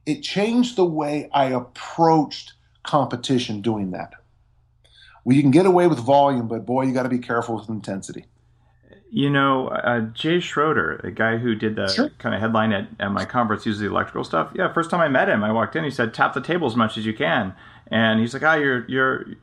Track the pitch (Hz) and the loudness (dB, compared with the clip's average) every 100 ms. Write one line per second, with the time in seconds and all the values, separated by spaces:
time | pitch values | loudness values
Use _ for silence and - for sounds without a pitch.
0 | - 147 - 190 214 240 240 - 175 156 | -6 -6 -4 -2 0 2 0 2 0 0
1 | 147 147 - 143 135 127 123 - - - | -2 -4 -2 0 2 0 -6 -14 -8 2
2 | 165 160 143 - - - _ _ - 151 | 4 6 2 -4 -18 -20 _ _ -2 0
3 | 127 - - 127 120 104 110 107 95 90 | 0 -4 0 0 0 -4 -2 -2 -4 -8
4 | - - _ _ _ _ _ _ _ _ | -12 -16 _ _ _ _ _ _ _ _
5 | - - 120 135 139 135 190 180 175 131 | -20 -8 2 4 6 6 6 6 4 2
6 | 113 139 139 131 113 113 98 127 135 127 | 4 6 6 2 -2 -6 -4 -2 0 0
7 | 127 123 - 120 113 113 104 110 - 98 | -2 -2 -2 -2 -2 -6 -6 -10 -8 -10
8 | - - - _ _ _ _ _ _ - | -10 -14 -18 _ _ _ _ _ _ -20
9 | _ 226 143 139 139 131 131 - - 120 | _ -2 2 2 2 2 -2 -2 -2 -2
10 | 110 117 156 175 175 - 151 131 80 78 | -2 -4 0 0 0 0 0 2 0 -2
11 | 95 110 110 113 120 107 110 107 98 147 | -6 -2 0 0 0 0 -2 -2 -2 0
12 | 294 - 117 101 113 113 110 101 - - | -2 -2 -6 -2 0 2 2 0 -4 -6
13 | 101 98 95 127 113 104 117 104 101 92 | -4 -4 -4 -2 0 -2 -2 -4 -2 -2
14 | 98 - 123 165 156 - 175 - 160 175 | -2 -4 -4 -2 -2 -2 -2 -2 -2 0
15 | 160 131 196 123 104 113 107 160 156 135 | 2 2 2 0 0 0 -2 -2 -4 -2
16 | 120 - 135 135 127 175 147 117 110 - | -2 0 0 0 -4 -2 0 0 0 -2
17 | 110 110 156 147 95 - - - - 110 | -6 -2 -2 -2 -4 -8 -20 -20 -6 0
18 | 113 110 117 131 151 160 143 123 117 131 | 2 2 0 0 0 2 2 -2 -2 0
19 | 131 127 - 87 | 0 -2 -8 -12